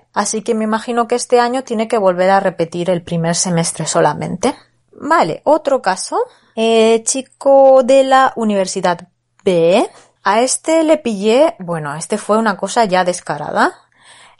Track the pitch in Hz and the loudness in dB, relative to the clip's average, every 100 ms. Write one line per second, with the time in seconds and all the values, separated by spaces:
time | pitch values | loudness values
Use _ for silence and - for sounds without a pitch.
0 | _ - 208 220 214 220 220 220 233 233 | _ -6 -4 -4 -4 -4 -2 -4 -4 -4
1 | 233 240 - 247 240 254 262 220 226 233 | -2 -4 0 0 2 -2 -4 -4 -2 0
2 | 190 180 185 196 190 180 160 175 175 175 | 0 2 2 2 0 -4 -6 -4 -4 -4
3 | 170 170 165 170 190 165 165 - 156 170 | -4 -4 -2 -2 -2 -2 -2 -6 -4 0
4 | 156 - 160 180 247 - _ _ _ - | 0 -2 -8 -4 -4 -4 _ _ _ -10
5 | 294 330 180 - - 311 277 262 196 185 | -2 0 0 -2 0 0 0 -2 -2 -4
6 | - 349 494 _ _ - 226 226 220 226 | -4 -4 -4 _ _ -4 0 2 4 2
7 | 226 269 254 - 277 269 269 262 240 269 | 0 -6 -8 -4 4 6 6 6 6 4
8 | 269 262 262 - 220 202 190 196 180 175 | 4 4 2 0 -2 0 -2 -2 -2 -2
9 | - _ _ _ - 175 165 202 381 - | -8 _ _ _ 0 2 4 2 0 -6
10 | _ _ 202 214 262 - - 330 311 311 | _ _ -2 0 0 -2 -2 0 2 0
11 | 240 202 214 240 320 - 175 170 147 151 | -2 -4 0 2 2 -2 -8 -8 -8 -10
12 | - 214 - 214 226 190 196 247 220 180 | -8 -6 -2 0 0 -4 -4 -2 0 2
13 | 180 175 - 147 147 202 285 - _ _ | 0 -4 -6 -8 -4 -2 -2 -2 _ _
14 | _ - - | _ -20 -20